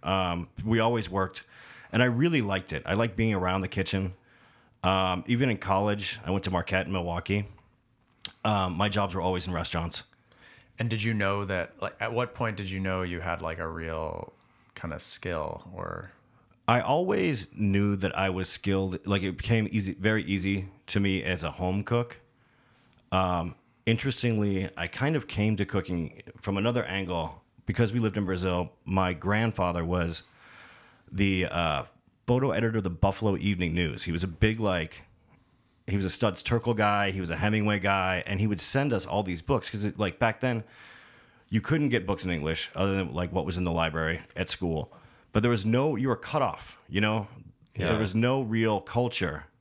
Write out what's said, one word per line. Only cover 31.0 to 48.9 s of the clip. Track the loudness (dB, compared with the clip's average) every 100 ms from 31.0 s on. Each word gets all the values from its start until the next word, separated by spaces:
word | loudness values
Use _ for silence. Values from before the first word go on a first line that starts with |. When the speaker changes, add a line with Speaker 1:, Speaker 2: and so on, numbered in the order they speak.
| -12
Speaker 1:
the, | 0 2 2 0
uh, | 0 0 0 -4 _ _ _ 0
photo | 2 2
editor | 2 0 0
of |
the | -2
Buffalo | 2 2 2 0 2
Evening | 0 2 0
News. | 2 0 -2
He | -4
was | -2
a | -2
big, | 2 2 2
like, | 0 0 -2 -10 -20 _ _ -20 _ _ _ _ -4
he | -2
was | 0
a |
Studs | 0 0 -2
Terkel | 0 0 0
guy. | 2 2 2 0
He | -2
was | -4
a | 0
Hemingway | 2 2 2 2
guy, | 2 2 2 0 -2
and | 0
he | 0
would | 0
send | 0 0 2
us | 0
all | 0 -2
these | -2 -4
books | -2 -2 -2
'cause | -4
it, | -4 -2
like, | -2 0
back | 0 0
then, | -2 -2 -6 -16 -20 -20 -20 -20 -20 _ _
you | -2
couldn't | 2 2 4
get | 2 0
books | -2
in | 0
English | -2 0 -2 -4
other | -2 2 2
than, | 0
like, | -2 -2
what | -2
was | -2 -2
in |
the | 0
library | 2 0 0 -2 -2 -6
at | -6 -4
school. | -2 -2 -2 -4 -12 -20 -20 _
But | 0
there | 2
was | 2 2
no, | 2 2 0
you | 0
were | -2
cut | -2 0
off, | 0 -2 -12 -20 _
you | 0
know? | 2 0 -2 -12 -20 -20 _
Speaker 2:
Yeah. | -4 0
Speaker 1:
There | 2
was | 2
no | 2 2 2
real | 0 2 4 2
culture. | 0